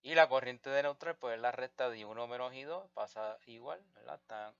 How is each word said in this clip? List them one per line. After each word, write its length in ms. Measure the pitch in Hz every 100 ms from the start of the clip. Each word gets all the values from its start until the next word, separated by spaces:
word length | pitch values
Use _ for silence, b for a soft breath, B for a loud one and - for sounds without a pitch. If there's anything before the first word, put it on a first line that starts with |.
Y 140 | - 160
la 140 | 156
corriente 400 | 131 127 123 135
de 140 | 139
neutral, 340 | 143 143 165 160
pues 180 | 123 113
es 60 |
la 100 | 120
recta 380 | 120 127 - 127
de 100 | 113
I 40 |
uno 240 | 107 110 120
menos 260 | 123 127
I 100 | 131
dos, 260 | 143 175 196
pasa 460 | - - 110 110 110 -
igual, 380 | 117 131 175 196
¿verdad? 220 | 107 - -
Están 400 | - 110 107